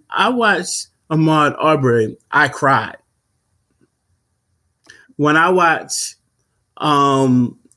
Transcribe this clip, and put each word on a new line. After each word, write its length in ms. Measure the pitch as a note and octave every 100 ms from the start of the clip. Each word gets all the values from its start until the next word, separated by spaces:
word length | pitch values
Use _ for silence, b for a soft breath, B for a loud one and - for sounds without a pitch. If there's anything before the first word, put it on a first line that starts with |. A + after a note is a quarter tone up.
| -
I 180 | - G#3
watched 600 | B3 A3 F3 F3+ - - _ -
Ahmaud 460 | D#3+ D#3 D#3 D3 -
Arbery, 600 | D3+ D#3 B2+ A#2 A2 - -
I 180 | C#3+ C#3+
cried. 500 | - C#3 B2 G#2+ - _ _ _ _ _ _ _ _ _ _ _ _ _ _ _ _ _ _ _ b b -
When 200 | D3 D#3
I 120 | F3
watched, 680 | F#3 E3+ D3+ - - - - _ _ _ _ _ -
um, 840 | D3+ C#3+ C#3 C3+ C3+ B2+ A#2+ - _